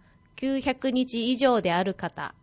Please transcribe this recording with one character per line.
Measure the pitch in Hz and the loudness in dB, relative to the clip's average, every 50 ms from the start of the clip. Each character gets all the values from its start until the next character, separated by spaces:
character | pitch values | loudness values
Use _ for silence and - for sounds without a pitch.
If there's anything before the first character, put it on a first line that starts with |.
| _ _ _ _ _ _ _ | _ _ _ _ _ _ _
九 | - 254 262 269 269 | -4 -2 -2 -2 0
百 | - 277 254 262 - 269 | -2 -2 -2 -2 -2 0
日 | 254 254 254 254 233 233 226 240 | 0 0 0 0 -2 -2 0 0
以 | 254 | 2
上 | 226 277 262 247 220 | 4 4 4 4 4
で | 180 180 170 | 2 2 2
あ | 175 190 | 2 0
る | 190 180 | 0 -2
方。 | - - 170 - - 147 - - _ | -4 -8 -8 -8 -10 -10 -12 -12 _